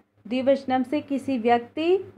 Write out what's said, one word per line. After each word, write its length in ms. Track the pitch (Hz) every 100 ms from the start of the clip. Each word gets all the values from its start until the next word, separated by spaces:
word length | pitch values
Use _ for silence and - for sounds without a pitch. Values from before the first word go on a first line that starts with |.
| _ _ 202
द्विवचनम 560 | 254 262 269 269 254
से 180 | 254 302
किसी 380 | 294 277 - 262
व्यक्ति, 600 | 220 240 240 - 330 381 381